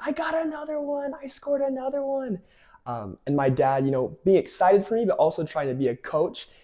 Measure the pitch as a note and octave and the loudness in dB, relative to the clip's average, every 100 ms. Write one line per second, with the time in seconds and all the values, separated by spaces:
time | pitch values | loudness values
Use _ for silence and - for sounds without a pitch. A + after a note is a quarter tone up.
0 | - D4+ D#4+ D#4+ D#4+ D4+ D4+ D4+ C#4+ C#4+ | -4 -4 -2 -2 -2 -6 -6 -6 -4 -4
1 | C#4+ D#4 C#4 - - C#4+ C#4 C4 C4 C#4+ | -4 -8 -12 -12 -2 0 0 -2 -4 -4
2 | C#4 C4+ C4 F#3 _ _ _ - - A#2 | -2 -4 -4 -8 _ _ _ -18 -10 -8
3 | G#2 - - C#3+ C3+ B2+ C3+ C3+ C3+ C3 | -8 -12 -2 2 2 4 2 4 2 0
4 | B2+ - - F#3+ - - F#3 G3+ G3 A3+ | -2 -2 4 4 4 2 6 6 4 0
5 | A3+ F3+ D#3 D#3+ D#3 D#3 C#3+ B2+ C3+ A#2 | 0 4 2 2 -4 -2 -2 0 0 -2
6 | - D3+ E3+ - - _ | -4 0 0 -2 -16 _